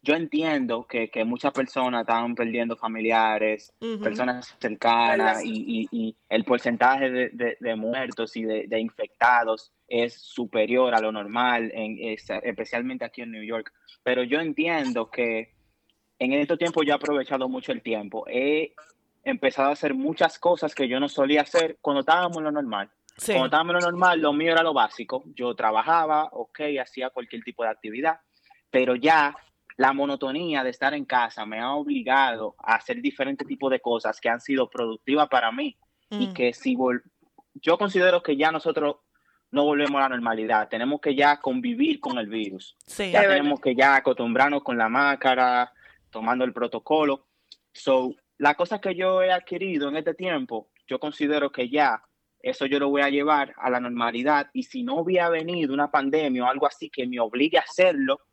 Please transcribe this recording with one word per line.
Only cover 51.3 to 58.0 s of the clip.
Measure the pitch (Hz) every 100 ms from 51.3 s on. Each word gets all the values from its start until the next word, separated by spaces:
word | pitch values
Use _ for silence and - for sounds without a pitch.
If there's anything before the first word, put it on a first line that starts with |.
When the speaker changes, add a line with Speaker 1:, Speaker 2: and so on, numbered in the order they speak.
| 147 143
Speaker 1:
que | - 123
ya | 143 143 131 _ _ _ _
eso | 127 127 139
yo | 139
lo | 143
voy | 143
a | 143
llevar | 143 147 151 139 -
a | 131
la | 123
normalidad. | 123 120 117 117 135 147 143
Y | 131
si | 123 131
no | 247 160
hubiera | 165 185 170
venido | 165 160 175 147
una | 139 143
pandemia | 147 139 151 151 127
o | 123
algo | 135 143
así | - 156
que | - 127
me | 123
obligue | 113 123 147 165
a |
hacerlo | - - 185 156